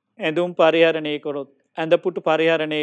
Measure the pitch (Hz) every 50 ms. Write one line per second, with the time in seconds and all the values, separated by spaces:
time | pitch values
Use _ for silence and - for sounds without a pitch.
0 | _ _ _ - 202 160 156 165 175 180 170 - 170 160 160 165 165 165 156 160
1 | 151 151 147 147 - 151 143 143 139 139 _ _ _ _ _ - 160 160 175 165
2 | - 190 170 - - 170 156 156 160 165 165 156 156 156 151 151